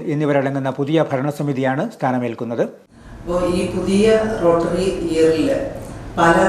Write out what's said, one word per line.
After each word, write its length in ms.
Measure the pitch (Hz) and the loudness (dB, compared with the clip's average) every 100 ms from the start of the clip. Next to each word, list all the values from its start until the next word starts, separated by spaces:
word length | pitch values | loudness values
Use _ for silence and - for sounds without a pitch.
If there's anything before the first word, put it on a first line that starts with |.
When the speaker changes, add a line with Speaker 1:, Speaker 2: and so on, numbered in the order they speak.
| 180 | -2
Speaker 1:
എന്നിവരടങ്ങുന്ന 580 | 147 151 139 135 139 135 127 | -2 2 2 0 -2 -4 -4
പുതിയ 280 | 139 160 147 | 0 2 2
ഭരണസമിതിയാണ് 720 | 135 143 143 143 127 135 135 226 | 0 -2 -2 -4 0 0 0 -4
സ്ഥാനമേൽക്കുന്നത്. 680 | - 135 123 123 113 117 113 - - _ - - - | -4 -2 0 -2 -4 -6 -6 -6 -12 _ -20 -20 -16
Speaker 2:
അപ്പോൾ 200 | 170 175 175 185 | -6 -2 -2 -2
ഈ 20 | 196 | -4
പുതിയ 320 | 185 185 196 220 220 214 - | -4 0 2 4 4 2 0
റോട്ടറി 420 | 170 170 165 180 190 170 170 | 2 4 2 0 -2 -2 -2
ഇയറിൽ 420 | 160 160 156 139 127 - - - - - - | 2 4 4 2 0 -4 -8 -12 -14 -8 2
പാലാ 260 | 165 180 | 4 4